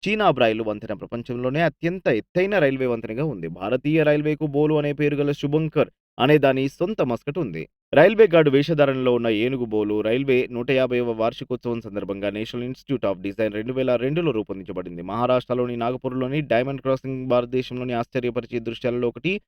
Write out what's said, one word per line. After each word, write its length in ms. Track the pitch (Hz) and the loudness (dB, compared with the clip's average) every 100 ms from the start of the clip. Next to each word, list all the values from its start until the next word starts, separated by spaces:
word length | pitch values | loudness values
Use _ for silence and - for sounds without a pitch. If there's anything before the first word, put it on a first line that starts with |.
చీనా 240 | - 214 202 | -2 2 2
బ్రాయిలు 320 | 135 120 110 | 4 4 2
వంతెన 300 | 110 104 107 | -2 -6 -6
ప్రపంచంలోనే 680 | 101 101 120 117 120 127 139 | -10 -8 -10 -8 -4 -2 0
అత్యంత 460 | 165 - 165 185 175 | -2 -2 -6 -4 0
ఎత్తైన 480 | 117 - 175 190 202 | -2 -2 -2 0 2
రైల్వే 280 | 147 135 131 | 2 2 -2
వంతెనగా 380 | 117 113 113 156 | -2 -4 -6 -4
ఉంది. 220 | 110 82 | -6 -8
భారతీయ 560 | 85 95 127 147 156 | -6 -2 -2 0 2
రైల్వేకు 420 | 151 147 151 151 156 | 4 2 0 -2 -2
బోలు 300 | 139 151 156 | 0 2 2
అనే 160 | 147 | 0
పేరు 220 | 143 147 143 | 0 0 0
గల 160 | 143 | -2
శుభంకర్ 580 | 147 143 151 160 151 131 _ _ - | -2 0 0 0 0 -2 _ _ 0
అనే 180 | 127 151 | 4 6
దాని 260 | 139 131 135 | 6 2 0
సొంత 320 | - 175 220 | -2 -4 -2
మస్కట్ 380 | 147 117 - 156 | -2 -2 -4 -6
ఉంది. 240 | 143 80 - _ _ | -6 -6 -12 _ _
రైల్వే 340 | - 175 214 214 | 6 6 8 6
గార్డు 220 | 165 151 | 8 6
వేషధారణలో 600 | 135 143 160 139 131 127 | 4 2 2 2 4 2
ఉన్న 160 | 120 117 110 | 2 2 2
ఏనుగు 280 | 117 135 120 | 0 0 -2
బోలు 300 | 107 104 104 | 0 0 0
రైల్వే 380 | 107 123 139 127 127 | 0 0 2 2 0
నూట 200 | 120 120 | -4 0
యాభైవ 400 | 135 127 123 120 | 2 2 0 -2
వార్షికోత్సవం 680 | 113 113 123 139 123 120 117 | 0 -2 -2 -8 -8 -4 -6
సందర్భంగా 480 | 113 101 98 98 101 | -6 -8 -6 -4 -4
నేషనల్ 340 | 101 110 123 | -4 -6 -6
ఇన్‌స్టిట్యూట్ 420 | 120 131 - 131 104 | -8 -10 -6 -4 -2
of 120 | 95 | -4
డిజైన్ 320 | 95 98 110 | -6 -2 -2
రెండు 200 | 104 113 | -2 -6
వేల 220 | 127 131 123 | -2 0 2
రెండులో 360 | 123 156 170 | 0 0 0
రూపొందించబడింది. 680 | 110 101 95 92 92 92 87 | -2 -4 -8 -10 -10 -10 -10
మహారాష్ట్రలోని 760 | 90 104 123 127 - 123 123 120 | -8 -2 2 0 0 -2 -2 -2
నాగపూర్లోని 640 | 117 127 131 127 127 147 | -4 -4 -6 -4 -4 -4
డైమండ్ 400 | 147 117 127 139 | 0 0 0 -4
క్రాసింగ్ 420 | 135 131 131 131 131 | -2 -2 -2 -8 0
భారతదేశంలోని 680 | 123 120 127 127 123 127 | 0 2 -2 -4 -6 -4
ఆశ్చర్యపరిచే 680 | 120 120 131 123 120 117 120 | -4 -4 -4 -4 -4 -6 -6
దృశ్యాలలో 480 | 117 117 123 120 120 | -6 -6 -4 -2 -2
ఒకటి. 260 | - - 196 | -2 -4 -6